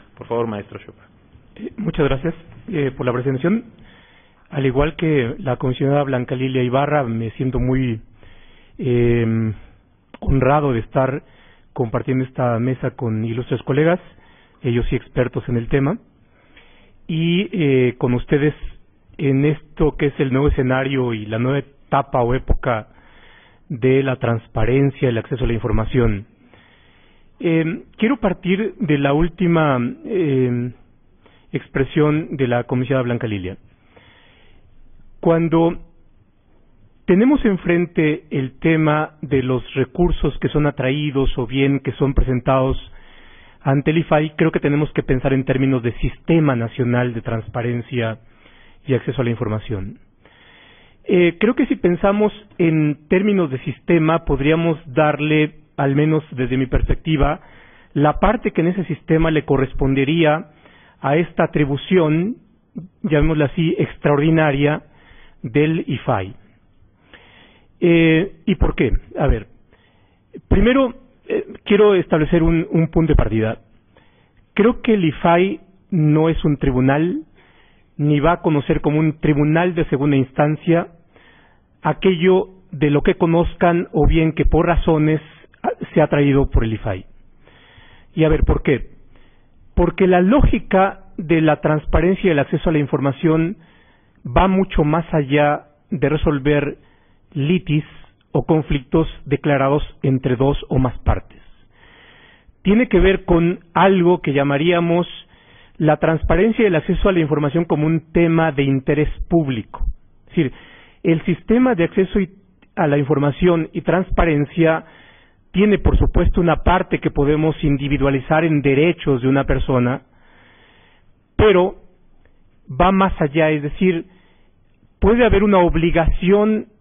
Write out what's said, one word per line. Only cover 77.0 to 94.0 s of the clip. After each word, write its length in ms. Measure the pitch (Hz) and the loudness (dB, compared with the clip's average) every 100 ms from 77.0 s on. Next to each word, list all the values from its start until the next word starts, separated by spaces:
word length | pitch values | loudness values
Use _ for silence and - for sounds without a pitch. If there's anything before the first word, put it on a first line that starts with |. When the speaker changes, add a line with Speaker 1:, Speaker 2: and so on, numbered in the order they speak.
| 170 302 - _ _ _ _ _ _ - | -2 -4 -10 _ _ _ _ _ _ -4
Speaker 2:
ni 220 | 147 147 | 0 2
va 120 | 151 | 2
a 80 | 175 | 0
conocer 400 | 175 147 127 156 | 0 -2 0 -2
como 180 | 151 151 | 0 0
un 220 | 160 151 | 0 0
tribunal 540 | 151 147 151 165 180 | 0 2 2 2 0
de 100 | 170 160 | -2 -2
segunda 260 | 135 147 139 | -2 0 0
instancia 720 | 127 - 147 151 - 165 175 - _ _ - _ _ _ _ _ | 0 0 0 0 0 0 -2 -12 _ _ -20 _ _ _ _ _
aquello 640 | 160 147 190 175 180 185 - - _ | -6 0 0 2 2 2 0 -10 _
de 180 | 139 147 | -2 0
lo 120 | 143 | 2
que 140 | - 185 | 0 0
conozcan 720 | 170 165 170 - 175 170 180 | 0 2 0 0 0 0 -2
o 140 | - 143 | 0 2
bien 260 | 160 160 | 4 2
que 140 | 151 143 | 0 0
por 200 | 156 175 | 0 2
razones, 540 | 160 - 156 151 156 - - - _ | 0 0 2 2 0 -4 -20 -20 _
ah, 60 | - 494 - | -8 -8 -4
se 80 | - | 0
ha 60 | 151 | 2
traído 420 | 147 143 139 135 | 2 2 2 2
por 160 | - | 0
el 80 | 113 | 0
ifai. 320 | 107 110 95 - - - _ - _ _ - - - - | -4 -6 -8 -10 -20 -20 _ -20 _ _ -20 -20 -20 -12
Y 100 | - | 0
a 60 | 156 | 2
ver, 140 | 156 | 2
¿por 180 | - - | 2 0
qué? 300 | - 123 - - - - - _ _ _ - | 0 -2 -2 -16 -20 -20 -20 _ _ _ -6
Porque 320 | - 170 - 185 | 0 0 2 2
la 160 | 180 | 4
lógica 840 | 185 240 - 233 - 190 190 190 - - | 4 4 4 2 0 2 2 -2 -14 -14
de 240 | 156 165 | -2 2
la 180 | 156 147 | 2 2
transparencia 680 | 151 151 - 160 170 190 196 | 0 -2 0 0 2 2 0
y 20 | |
el 80 | 151 | 0
acceso 320 | 135 156 180 | 0 -2 0
a 20 | |
la 60 | 156 | 0
información 800 | 139 139 139 127 165 160 165 214 _ _ _ _ | 0 -2 -2 -2 0 0 0 -6 _ _ _ _